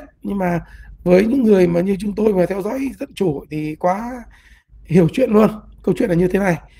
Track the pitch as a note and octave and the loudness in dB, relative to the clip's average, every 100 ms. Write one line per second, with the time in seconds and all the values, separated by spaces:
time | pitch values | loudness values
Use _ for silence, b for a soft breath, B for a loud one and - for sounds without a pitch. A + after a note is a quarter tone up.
0 | - _ G#3 G3+ F3+ E3+ - b b - | 0 _ -8 -4 -2 -2 -6 b b -8
1 | F3 F3+ A3 C4+ A3 G3 F3+ E3+ F#3+ G3 | 2 4 4 2 4 4 4 2 -2 -2
2 | G#3 G3 A3 F#3+ F3 F#3+ F#3+ C4 C4+ G#3 | -4 -2 0 2 0 -2 -6 -6 -8 -8
3 | C#4 - F#3+ C#3 - D3+ D3+ D#3 F3+ G3 | -12 -4 -4 -4 -8 -8 -8 -4 -2 -2
4 | A#3+ B3 A3+ b b b b - - D#3+ | -6 -12 -16 b b b b -20 0 2
5 | E3 - B3+ G#3+ G#3+ G#3+ - - - F#3 | 2 2 2 4 2 0 -16 -8 -4 -2
6 | G#3+ E3+ F3+ F#3+ G3 E3 - b | 0 2 0 0 0 -2 -6 b